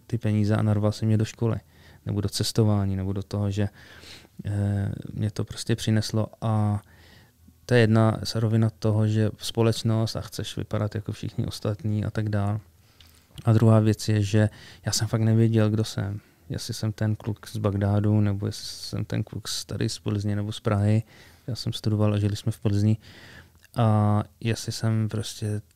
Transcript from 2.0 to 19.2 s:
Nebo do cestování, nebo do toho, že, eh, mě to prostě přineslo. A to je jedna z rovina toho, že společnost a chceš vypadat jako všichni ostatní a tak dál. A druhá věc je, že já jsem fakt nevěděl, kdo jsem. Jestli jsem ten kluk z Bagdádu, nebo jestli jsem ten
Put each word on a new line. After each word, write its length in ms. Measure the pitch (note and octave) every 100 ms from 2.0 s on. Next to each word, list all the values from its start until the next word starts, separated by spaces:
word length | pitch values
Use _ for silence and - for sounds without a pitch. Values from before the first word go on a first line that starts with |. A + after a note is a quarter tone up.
| -
Nebo 160 | G2+
do 80 | G2+
cestování, 640 | - G#2+ - G#2+ G#2 G2 F#2+
nebo 180 | F#2+
do 100 | G2
toho, 280 | - G2+ G2+
že, 180 | G2 G2+ - - - - - - - G2+
eh, 460 | G2+ G2+ G2+ G2 - -
mě 180 | - G#2+
to 120 | -
prostě 320 | A2 - - A2+
přineslo. 520 | - A2 - A2 G#2+ -
A 400 | A2+ G#2+ G#2 G#2 - - - - - _ - _ -
to 80 |
je 60 | B2
jedna 380 | A2 A2+ A2 -
z 120 | G2 A2
rovina 340 | A2+ A2+ A2+
toho, 380 | - A2+ G#2+ G#2+
že 220 | A2 G#2+ -
společnost 800 | - - A2+ A2 A2+ A2 A2+ -
a 60 |
chceš 360 | - - - -
vypadat 380 | G2+ G#2+ G#2+ G#2+
jako 160 | G#2
všichni 340 | G#2+ - - G#2+
ostatní 600 | - A2 G#2 G#2+ G#2+ G#2
a 60 |
tak 180 | A2 G#2+
dál. 300 | G#2 G2+ G#2+ - _ _ _ - _ _ - -
A 80 |
druhá 260 | G#2+ A2+ A2
věc 300 | G#2+ G#2 -
je, 120 | G#2+
že 280 | G2+ A2 G#2+ - - - -
já 60 |
jsem 160 | - G#2+
fakt 140 | A2+
nevěděl, 480 | A2 A2 A2+ A2+ G#2+
kdo 140 | G#2+
jsem. 360 | A2 - G2+ G#2 - _ -
Jestli 240 | - -
jsem 180 | A2+ A2
ten 240 | - G#2+ G#2+
kluk 320 | - G2+ -
z 100 | G#2+
Bagdádu, 640 | G#2 G2 G2+ G#2 G#2 G#2+
nebo 240 | G#2 G2+ G#2+
jestli 200 | - -
jsem 400 | - - G#2+ A2
ten 180 | A2